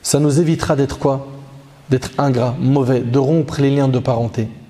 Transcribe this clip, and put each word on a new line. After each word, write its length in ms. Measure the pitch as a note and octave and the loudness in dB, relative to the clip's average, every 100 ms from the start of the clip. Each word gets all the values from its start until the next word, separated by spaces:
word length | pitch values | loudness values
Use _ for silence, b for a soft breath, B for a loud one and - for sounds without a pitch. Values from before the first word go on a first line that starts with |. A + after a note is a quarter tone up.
Ça 180 | - C#3+ | 0 2
nous 200 | D3+ C#3+ | 2 2
évitera 380 | E3 D#3+ - D3 | 2 0 0 0
d'être 200 | C#3 - | 0 0
quoi ? 300 | D3 C3+ C3+ - - - - - - | -2 -2 -6 -18 -20 -20 -20 -20 -2
D'être 220 | C3 - - | -2 -2 -2
ingrats, 380 | C#3+ B2 A#2+ B2+ | 0 0 0 0
mauvais, 420 | B2+ C#3 B2+ B2+ | 2 2 2 0
de 180 | A#2 C3+ | 2 0
rompre 400 | C3+ D#3+ C#3 - | 2 0 0 0
les 100 | C#3 | 0
liens 200 | C#3+ C3+ | 2 2
de 100 | B2+ | 0
parenté. 480 | B2 A#2 A#2 A#2 A2 - - | 0 -2 -2 -4 -6 -8 -20